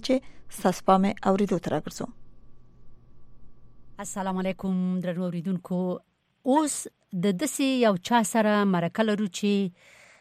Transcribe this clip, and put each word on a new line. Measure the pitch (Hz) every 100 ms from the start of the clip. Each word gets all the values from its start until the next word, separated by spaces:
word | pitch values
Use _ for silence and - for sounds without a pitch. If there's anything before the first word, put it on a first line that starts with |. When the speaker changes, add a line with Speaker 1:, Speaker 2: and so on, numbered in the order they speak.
| -
Speaker 1:
چې | 262 - - - -
ستاسو | 190 180 -
پام | 190 196
یې | 220 -
اوریدو | 190 202 175
ته | - 160
راګرځوم. | 180 - 247 - - - - - - - - - - - - - - - - - - - 202
Speaker 2:
السلام | - 190 185
علیکم | 185 185 190 185 180 185
درنو | 175 170 180
اوریدونکو. | 175 165 180 - 180 180 175 - _ _ _ 262
اوس | 285 302 - - - _
د | 185 202 185
داسې | 302 - 269 262
یو | 233 185 -
چا | 240 220
سره | 226 214 208 202
مرکه | 180 170 196 220
لرو | 208 208 -
چې | 208 202 196 - _ - - _